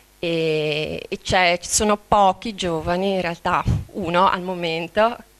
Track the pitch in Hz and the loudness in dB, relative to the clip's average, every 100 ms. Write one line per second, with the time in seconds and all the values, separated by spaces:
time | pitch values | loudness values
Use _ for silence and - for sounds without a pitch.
0 | _ _ 170 165 160 156 151 151 156 165 | _ _ -4 -2 0 -2 -2 -4 -4 -8
1 | - 190 - 196 180 175 - - 214 208 | -10 -10 -2 2 4 2 -2 -2 0 0
2 | - 214 196 190 233 190 180 165 165 175 | 2 4 4 2 -4 -6 -4 -2 -2 -2
3 | 196 190 175 170 175 160 - - - - | 0 0 -2 -4 -2 0 0 -2 -4 -8
4 | 170 175 190 185 180 180 170 160 165 214 | 0 4 4 2 -4 -4 -4 -4 -2 2
5 | 226 240 - | 2 0 -12